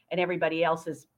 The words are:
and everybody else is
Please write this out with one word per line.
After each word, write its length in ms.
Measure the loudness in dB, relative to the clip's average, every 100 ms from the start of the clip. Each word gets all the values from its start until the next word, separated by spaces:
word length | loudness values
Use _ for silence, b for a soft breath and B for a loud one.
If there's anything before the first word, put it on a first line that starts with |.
| -6
and 100 | -2
everybody 440 | 0 0 0 2
else 240 | 2 2 -4
is 180 | -10 -12